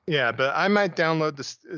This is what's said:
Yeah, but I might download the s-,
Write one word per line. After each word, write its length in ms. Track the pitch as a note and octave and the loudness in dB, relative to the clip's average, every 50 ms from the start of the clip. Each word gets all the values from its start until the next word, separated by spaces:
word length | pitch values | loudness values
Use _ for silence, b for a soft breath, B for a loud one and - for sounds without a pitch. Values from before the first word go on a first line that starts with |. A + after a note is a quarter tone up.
| _ - | _ -2
Yeah, 240 | D#3+ D3 B2+ A#2 | 0 2 2 0
but 220 | A2+ A#2 C3 C3+ - | 0 0 0 0 2
I 120 | - F3 G3 | 2 2 2
might 280 | G#3 G#3 G3+ F#3+ - | 4 2 2 0 0
download 400 | - E3+ D#3+ E3 D#3+ D#3 D#3 D3 | 0 0 0 2 0 0 -2 -4
the 60 | C#3 | -6
s-, 180 | C3 - - - _ - G3 | -10 -12 -14 -16 _ -14 -14